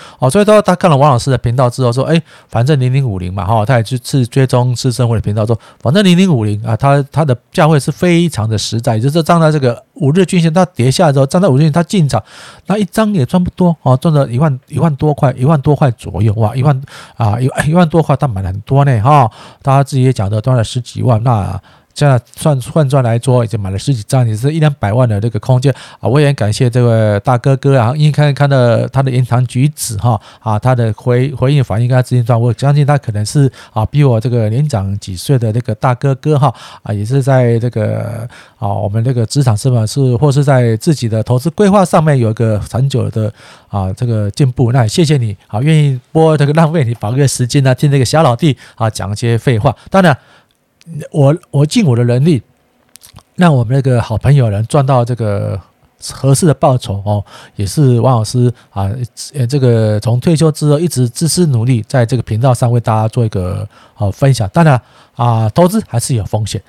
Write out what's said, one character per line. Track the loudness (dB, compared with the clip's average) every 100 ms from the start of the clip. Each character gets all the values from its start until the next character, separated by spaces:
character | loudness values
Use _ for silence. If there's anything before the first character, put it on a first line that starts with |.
| -20 -4
哦， | 0
所 | 2
以 |
说 | 4 4
他 | 2 0
看 | 2
了 | 4
王 | 4
老 | 2
师 | 0
的 | -2
频 | -2 0
道 | 0
之 | 0
后 | -2
说， | 0
哎， | 0 -2 -2 -14 _
反 | -2 0
正 | 0
零 | 0
零 | 0 -2
五 | -4
零 | -6
嘛， | -6 -2
哈， | 0 2
他 | 0
也 |
去， | 0 -4
去 | -4 -2 0
追 | 0 0
踪 | 2 0 -2
施 | -4
昇 | -2 0
辉 | -2
的 |
频 | -2
道 | -2 -2
说， | -2 -6 _
反 | -2
正 | 2
零 | 4 4
零 | 4
五 | 2
零 | 0 -4 -4
啊， | -2
他， | 2 0 0
他 | -2
的 | -2 -2 _
价 | 0 2
位 | 2
是 | 0
非 | -2 0 2 0
常 | -2 -4
的 | -4
实 | -4 -4
在， | -2 -2
就 | 0
是 | 0
站 | 2 2
在 | 2
这 | 2
个 | -2 -4 -10
五 | -4 0
日 | 2 2
均 | 2
线， | 0
他 | 2 0
跌 | 0 0
下 | 2 2
来 |
之 | 2
后， | 2
站 | 2
在 | 2
五 | 2
日 |
均 | 2
线 |
他 | 0
进 | 0 0 0
场， | -2 -6 -16 -20 -14 -6
那 | -4
一 |
张 | -2 -2 0
也 | 0 0
赚 | 0
不 | -2
多， | 0 0 0
哦， | 0 0
赚 | 2
了 | 0 0
一 | 0
万， | 0 -2 -6
一 | -2
万 | -2 0
多 | -2
块， | 0 -2 0
一 | 0
万 | 0
多 | 0
块 | 0 0
左 | -2 -6 -2
右， | 0
哇， | 0 -2
一 | 0
万， | 0 0 -4 -18 -16 -4
啊， | -2 0
一 | -2
万， | -2 0
一 |
万 | 2 2
多 | 2
块， | 0 0
他 | -2
买 | -4
了 | -6
很 | -6
多 | -2 0
呢， | 2 2
哈， | 4 4 2 -2 -20 -10
大 | 0
家 | 0
自 | 0 0
己 |
也 | 0
讲 | 0 -2
的 | -2
赚 | 0 0
了 |
十 | 0 -4
几 | -8 -4
万， | 0 0
那 | 2 0 -2 -8 -12 _ _ -2
现 | 2
在 | 2 -2 -4
算 | -2 -2 -2
换 | -2 0
算 | 0
来 | 0 0
说， | 0 0 0
已 |
经 | -4
买 | -6
了 | -6
十 | -4 -4
几 |
张， | -2 0 0
也 | -2
是 | -2
一 | 0
两 | 0 0
百 | -2
万 | 0 0
的 | 0
这 | -4
个 | -4
空 | -2 0
间 | 0 -2 -8 -8
啊！ | -2
我 | 2
也 | 2
很 | 0
感 | -2
谢 | 0 0
这 | 2 2
位 | 2 2 0
大 | 0 0
哥 | 0 0
哥 | 2 2
啊， | 2 0
因 | 0
为 |
看， | 2 0
看 | 2 2
到 | 2 2 0 0
他 | -2
的 | -2
言 | 0 0
谈 | 0 0
举 | 0 -2
止 | -2 -8 -4
哈， | -2 -2 -4 -12
啊， | -4 -2
他 | 0 0
的 | 0 -2
回， | -2 0 -2
回 | -2 0
应 | 0
反 | 0 -2
应 | 0
跟 | 0
他 |
资 | 0
金 | 0 0
状， | 0
我 | 0
相 | 0 0 2
信 | 2
他 | 0
可 | -2
能 | -6 -2
是 | 0 0 -2 -10
啊， | -4 -2
比 | 2
我 | 2 2
这 | 0
个 | -2 -2
年 | -2 -2
长 | -2 -4 -6
几 | -8 -8
岁 | -2 0
的 | 0
这 | -2
个 | -4 -4
大 | -2 -2
哥 | -2 -2
哥 | 0 0
哈， | 0 -2 -12 -16
啊， | -8
也 | -6 -2
是 | -2
在 | 2 2 2 0
这 | -2
个， | -2 -4 -4 -6 -10 -14 -16 -20 -8
啊， | -6
我 | -4 -4
们 | -2
这 | -2
个 | -2 -2
职 | 0
场 | 0 0
是 | 0
吧， | 0 0
是， | 0 0 2
或 | 2
是 | 2
在 | 2 2 2 0
自 | 0
己 | -2 0
的 | -2
投 | 0 -2
资 | -2
规 | 0 2
划 | 2 2
上 | 2
面 | 2 2
有 | 0
一 |
个 | 0 -2 -2 -4
长 | -2 -2
久 | -2 -2
的， | -2 -4 -6 -18 -20 _
啊， | -6 -4
这 | -4 -4
个 | -2 -2
进 | 0 -2
步。 | 0 0
那 | 2
也 | 0
谢 | 0 0
谢 | 0
你 | -2 -6 _
啊， | -4
愿 | 0 2
意 | 2 -2 -4
播 | 0 2 2
这 | 2
个 |
浪 | 2 2
费 | 0
你 | -2 -4
宝 | -4
贵 | 0
的 | 0
时 | 0 -2
间 | 0
呢， | 0
听 | 2 2
这 | 2
个 |
小 | 0 2
老 | 2 2
弟 | 0 -2 -8 -6
啊 | -6
讲 | -4 -8
一 | -4
些 | -2 -2
废 | 0 0
话。 | 0 -4 -2
当 | 2
然， | 2 2 _ _ _ _ _ _ -18 -16 -8
我， | 0 2 2 _
我 | -2 0
尽 | 0
我 | 0 2
的 |
能 | 2 2
力， | 2 0 -2 _ _ _ _ -20 -20 -20 _
让 | 0 2 2
我 |
们 | 0 0
那 |
个 | 0 0
好 | -2 -2
朋 | 2 4
友 | 2
能 | 0 -2
赚 | 0 2
到 | 0
这 | 0 -2
个 | -4 -4 -4 -6 -10 _ _ _ -16
合 | -4 0 2
适 | 2
的 |
报 | 2 0 0
酬 | -2 -8
哦， | -4 -4 -6 -14 -18 -8
也 | -6
是 | 0 2 4
王 | 2 0
老 |
师 | 0 0 0 -2 _
啊， | -6 -4 -4 -10 -12 -12
呃， | -6 -4
这 | 0
个 | 2 2 2 -2
从 | -2 -2
退 | 0 2
休 | 0
之 | 0 0
后 | 0
一 | 0
直 | -2 -2
孜 | -2 -2
孜 | 0 0
努 | 0 0
力， | -2 -2
在 | -2 0
这 | -2
个 |
频 | -2 -2
道 | 0
上 | 0 0
为 | 0
大 | 0
家 | -2 -2
做 | -2 -2
一 |
个， | -2 -6 -6 -10 _ -18 -6
啊， | -6
分 | 0 0
享。 | 0 0
当 | 2
然 | 2 2 -2 _ _ -4
啊， | -2 0 0 2
投 | 2
资 | 0 -4
还 | -6
是 | -4
有 | -4
风 | -4 -6 -6
险。 | -8